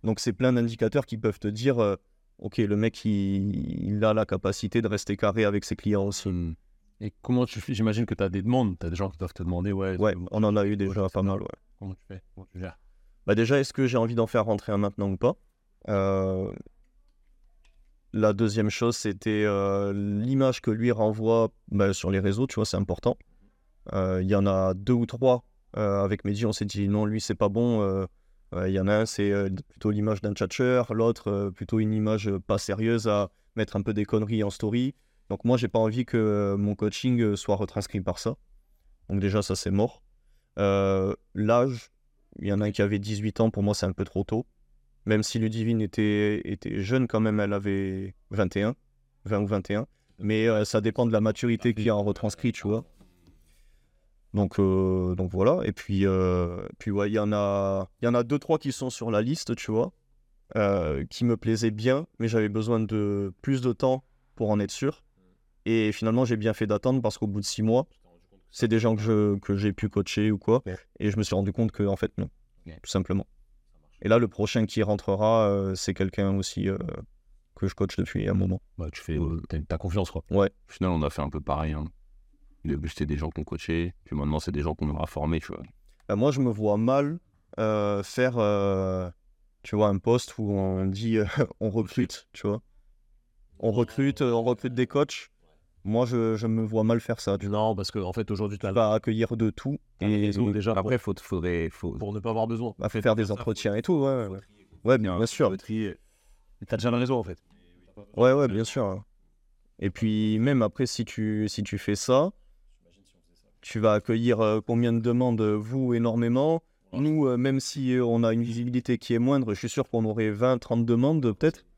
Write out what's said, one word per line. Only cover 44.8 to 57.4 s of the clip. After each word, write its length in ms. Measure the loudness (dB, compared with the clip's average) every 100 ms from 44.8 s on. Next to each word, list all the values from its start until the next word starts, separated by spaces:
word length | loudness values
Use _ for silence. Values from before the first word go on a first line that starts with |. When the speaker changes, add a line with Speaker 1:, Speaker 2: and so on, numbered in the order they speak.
| _ _ 0
Speaker 1:
Même 180 | 0
si 160 | 0 -2
Ludivine 420 | -2 -2 -2 0
était, 600 | -2 0 2 2 2 0 -4
était 360 | -8 -6 -6
jeune 260 | -2 0 2
quand 120 | 2
même, 200 | 2 2
elle 140 | 0
avait 640 | 0 -2 -2 -2 -6 -10 -14 _
vingt 260 | -2 0 2
et 60 |
un, 140 | 0 -2 _ _ _ _ -4
vingt 160 | -2
ou 60 | 0
vingt 220 | -2 -2
et 60 | -4
un. 120 | -4 _ _ _
Mais, 280 | -2 2 4
euh, 160 | 2
ça 160 | 2 2
dépend 260 | 0 0 2
de 60 |
la 100 | 2
maturité 520 | 2 0 0 2 0
qu'il 120 | 0 0
y 40 |
a 60 | 2
en 80 |
retranscrit, 480 | 0 0 -4 -2 -4
tu 160 | -2 -2
vois. 180 | -4 -4 _ -20 _ -20 _ _ _ _ _ _ _ _ _ _
Donc, 260 | 0 0 2
euh, 560 | 2 4 2 2 0 -2
donc 160 | -2
voilà. 300 | 2 2 2
Et 80 | -2
puis, 340 | -6 -4 0 2
euh, 600 | 4 2 2 -2 -6 -12 -10
puis 140 | -6
ouais, 180 | -2 0
il 40 |
y 60 | 0
en 120 | 0
a, 580 | 0